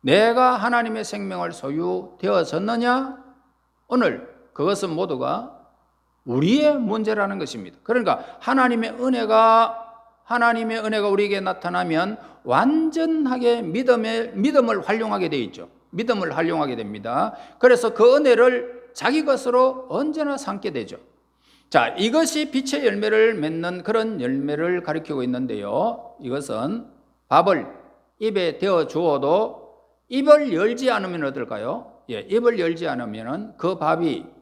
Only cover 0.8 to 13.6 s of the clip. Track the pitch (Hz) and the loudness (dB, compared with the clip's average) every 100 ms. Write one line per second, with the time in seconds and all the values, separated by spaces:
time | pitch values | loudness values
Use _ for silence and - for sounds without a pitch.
0.8 | 233 220 208 208 196 185 175 165 135 147 | -2 -6 -8 -8 -8 -8 -8 -8 -6 -4
1.8 | 175 185 - - 185 202 160 156 202 233 | -4 -4 -8 -8 0 0 0 -2 -2 -2
2.8 | 240 247 269 269 - _ _ _ _ _ | 0 0 -2 -10 -18 _ _ _ _ _
3.8 | _ 247 208 107 - - _ - 151 196 | _ 0 0 0 -10 -20 _ -4 -2 -2
4.8 | 190 160 185 135 131 175 254 - _ _ | -4 -4 -4 -4 -4 -4 -8 -18 _ _
5.8 | _ _ _ _ - 123 156 269 302 294 | _ _ _ _ -4 0 2 4 2 2
6.8 | 226 220 214 214 196 196 151 117 95 - | -2 -2 -2 -2 -2 -4 -8 -10 -14 -18
7.8 | - 240 208 127 - - - 269 254 233 | -2 0 2 -2 -4 -12 -2 2 2 0
8.8 | 233 233 247 247 220 220 226 226 226 - | -4 -4 -2 -2 2 6 6 6 4 -2
9.8 | - - _ _ _ 240 233 226 226 226 | -14 -20 _ _ _ 0 2 2 -2 -4
10.8 | 214 214 208 196 208 196 190 185 175 180 | -2 0 0 2 0 0 -2 -4 -4 -2
11.8 | 175 160 185 214 - - - 127 240 311 | 0 0 -2 -4 -14 -16 0 2 4 2
12.8 | 320 311 330 320 277 247 240 240 | 0 0 -2 0 0 0 2 0